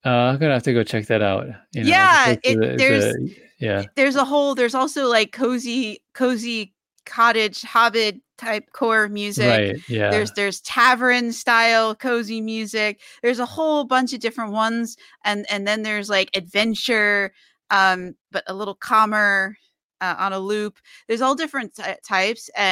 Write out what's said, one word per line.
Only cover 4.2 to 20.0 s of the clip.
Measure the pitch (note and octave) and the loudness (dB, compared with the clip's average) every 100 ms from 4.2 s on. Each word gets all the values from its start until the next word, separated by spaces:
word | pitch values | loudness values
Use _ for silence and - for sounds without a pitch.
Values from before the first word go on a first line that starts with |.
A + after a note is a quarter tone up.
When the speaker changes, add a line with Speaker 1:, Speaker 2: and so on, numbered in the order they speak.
| C4+ | 2
Speaker 2:
whole, | D4 C#4+ B3+ | 2 0 0
there's | A#3+ C4 | 0 0
also, | C#4+ D4 C4 | -2 0 0
like, | A3+ G#3+ | 2 0
cozy, | - B3+ B3 A3+ A#3+ A3 G#3 _ | -2 -2 -2 -4 -4 -4 -8 _
cozy | - B3+ A#3+ A#3 A3+ G3 _ _ _ - | -2 -2 -2 -4 -6 -8 _ _ _ -14
cottage | - A#3 A3+ G#3+ - | 2 2 4 -2 -4
hobbit | - A3+ A#3 A3+ G#3+ F#3+ _ _ | -2 2 2 2 -2 -4 _ _
type | A#3 G#3+ - | -6 -6 -8
core | - A#3 A3 G#3 | -4 0 2 0
music. | G#3 G#3 G#3 G#3 | -4 -6 0 2
Speaker 1:
Right, | A2 G2+ C#3+ - | 2 0 -4 -6
yeah. | A#2 G#2 | -2 0
Speaker 2:
There's, | G#3+ G#3 | 0 -2
there's | - G3+ F#3+ | -2 -4 -4
tavern | - - B3+ B3+ B3+ B3 A#3 | -6 2 4 4 2 2 0
style | A#3 - A#3 A3+ A3+ A3 G#3+ | -4 0 4 4 4 2 -2
cozy | C4 A#3+ G#3+ A3+ | -2 -2 -4 -6
music. | A3 A3 G#3+ A3 G#3+ G#3 - - | -6 -6 -6 -4 -4 -4 -18 -4
There's | A#3+ B3 | -2 -2
a | A#3+ | -4
whole | - D#4+ D4+ C4 | -2 0 0 2
bunch | B3+ B3+ | 0 0
of | B3+ | -4
different | A3+ A3 A3 | -6 -6 -6
ones. | G#3+ A3 A#3 A3+ - - _ | -2 -2 -2 -6 -10 -20 _
And, | G#3+ G#3 G#3 | -4 -4 -4
and | G3+ G3 | -4 -2
then | A3 | -2
there's, | G#3+ G#3 G3+ | -2 -6 -2
like, | G3 F#3+ G3 | -2 0 -4
adventure, | F3 G3 A3+ G#3 - A3+ G#3 G3+ G3 _ _ _ _ | -4 -2 0 -2 -2 0 2 0 -2 _ _ _ _
um, | G3 F#3+ F#3 F3+ - _ | 2 2 0 -6 -16 _
but | G3 - | -10 -8
a | |
little | F#3+ G3+ F#3+ | -8 -8 -10
calmer, | - A3 G#3+ G#3+ G#3 G3 F#3+ G#3 _ _ _ _ | 0 2 2 2 2 2 -2 -8 _ _ _ _